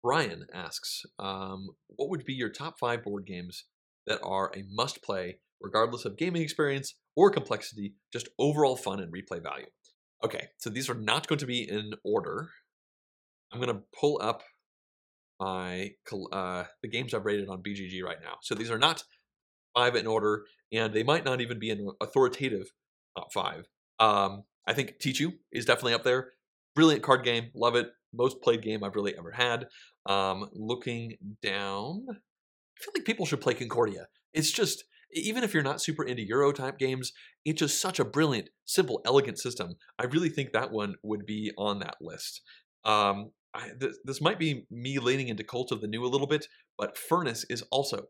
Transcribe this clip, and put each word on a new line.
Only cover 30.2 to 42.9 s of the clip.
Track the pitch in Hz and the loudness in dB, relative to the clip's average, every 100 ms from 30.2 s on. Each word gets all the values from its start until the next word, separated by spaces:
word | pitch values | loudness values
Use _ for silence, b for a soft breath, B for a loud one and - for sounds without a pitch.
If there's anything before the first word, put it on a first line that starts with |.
| 95 95 101 | 2 -2 -6
looking | - 107 - - 117 117 113 98 107 | -8 -4 -4 -2 -6 -8 -10 -14 -6
down, | 107 98 98 98 117 190 262 | -4 -2 -2 -4 -6 -8 -10
I | 208 _ _ _ _ _ _ | -14 _ _ _ _ _ _
feel | - - | -8 -6
like | - | -2
people | 226 165 | -2 0
should | 147 | 0
play | - | 0
Concordia. | 117 120 120 110 98 - _ _ | 0 -2 2 2 0 -12 _ _
It's | 156 156 | 0 0
just, | - 202 - - b b - | 2 0 0 -10 b b -6
e-, | |
even | - 226 | -2 0
if | 226 | 2
you're | 165 | 2
not | 139 143 | 2 0
super | - 156 | -2 -2
into | 127 123 | -4 -4
Euro | 101 120 143 | 0 4 4
type | 143 131 - | 4 -6 -2
games, | 131 131 123 B B B 151 | 0 0 -6 B B B -4
it's | 156 | 2
just | 147 - | 2 2
such | 185 180 | 0 0
a | 120 | 0
brilliant, | 143 156 120 - _ - | 4 4 2 -4 _ -2
simple, | - 160 113 113 | 2 2 2 6
elegant | 139 135 98 | 6 6 -4
system. | 127 113 90 85 b b | -6 -4 -8 -8 b b
I | 123 | 0
really | 147 175 | 2 2
think | 156 131 | 0 0
that | 110 131 | 0 0
one | 110 101 95 | -2 -4 -6
would | 107 107 101 | -6 -6 -4
be | 107 107 - | -6 -6 -2
on | 104 101 | -2 -2
that | - - | -6 -10
list. | 82 87 - - B B B _ | -14 -10 -12 -12 B B B _
Um, | 110 | 2